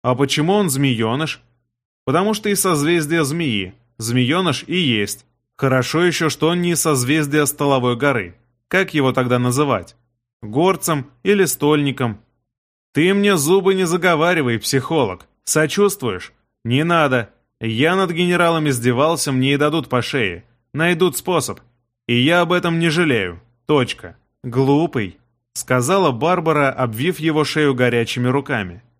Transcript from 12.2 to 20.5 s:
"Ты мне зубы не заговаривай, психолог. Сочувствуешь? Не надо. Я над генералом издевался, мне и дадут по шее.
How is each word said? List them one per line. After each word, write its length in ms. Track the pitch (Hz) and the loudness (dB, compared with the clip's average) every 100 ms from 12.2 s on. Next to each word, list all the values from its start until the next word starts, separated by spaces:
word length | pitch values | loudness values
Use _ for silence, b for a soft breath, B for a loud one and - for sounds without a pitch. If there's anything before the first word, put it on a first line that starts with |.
| _ _ _ _ _ _ _ | _ _ _ _ _ _ _
"Ты 220 | 147 170 | 0 2
мне 220 | 202 202 185 | 2 2 2
зубы 380 | 143 190 185 | 2 2 4
не 120 | 190 180 | 0 0
заговаривай, 720 | 175 180 160 165 175 127 113 | 0 0 2 2 2 0 -2
психолог. 680 | - 135 - 165 113 90 - _ | 0 -2 0 0 0 -4 -16 _
Сочувствуешь? 880 | - 156 156 - 202 196 123 92 - _ _ _ | -2 0 0 2 0 0 -6 -6 -10 _ _ _
Не 200 | 113 131 | -2 0
надо. 460 | 165 170 147 127 110 _ _ _ | 2 2 2 0 -2 _ _ _
Я 360 | 113 110 151 185 | -6 0 2 2
над 140 | 185 | 0
генералом 580 | 165 175 175 170 165 151 | 0 0 2 2 2 0
издевался, 640 | 127 120 123 156 170 - | 0 0 2 0 0 -2
мне 220 | 131 131 | 0 0
и 20 | 143 | 2
дадут 320 | 151 160 131 | 0 -2 -2
по 140 | 123 | -4
шее. 420 | - 139 101 85 - | -2 -4 -4 -6 -16